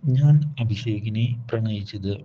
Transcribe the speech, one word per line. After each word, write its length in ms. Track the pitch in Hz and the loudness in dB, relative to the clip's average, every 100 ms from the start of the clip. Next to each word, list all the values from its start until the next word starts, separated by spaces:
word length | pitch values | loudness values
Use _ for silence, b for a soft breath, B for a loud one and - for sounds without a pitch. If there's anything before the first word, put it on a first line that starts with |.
| 151 131 | 2 4
ഞാൻ 180 | 143 151 - - | 6 6 4 -2
അഭിഷേകിനെ 640 | 117 101 117 104 107 107 120 120 - | -2 -2 -4 -4 -4 -2 -2 -2 -4
പ്രണയിച്ചത്. 640 | 113 110 104 101 104 95 101 | -4 -2 -4 -8 -8 -6 -6